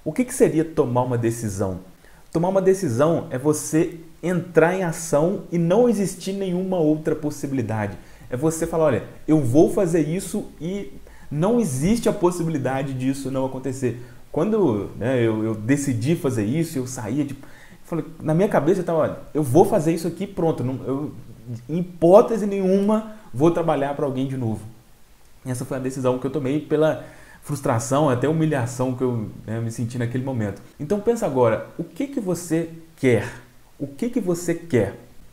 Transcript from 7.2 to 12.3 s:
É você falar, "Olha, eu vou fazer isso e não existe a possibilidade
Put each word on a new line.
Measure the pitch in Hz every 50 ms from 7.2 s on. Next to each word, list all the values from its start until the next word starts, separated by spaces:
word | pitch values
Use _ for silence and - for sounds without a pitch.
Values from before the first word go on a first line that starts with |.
| - 151 - - - 139 135 135 113 104 110 110 104 101 92 - - - - - - -
É | 127
você | 123 151 160 156 160 165
falar, | 165 175 165 156
"Olha, | 151 123 98 - - - - -
eu | - 156 160
vou | 135 117 117 147 190 220
fazer | - 220 202 165 165 170 147
isso | 151 165 190 190 - - 208 - - - -
e | 143 170 196 202 190 - - - - - - - - -
não | 139 147 170 208 240 240
existe | 220 165 127 131 143 185 233 240 -
a | 226
possibilidade | 165 - 170 180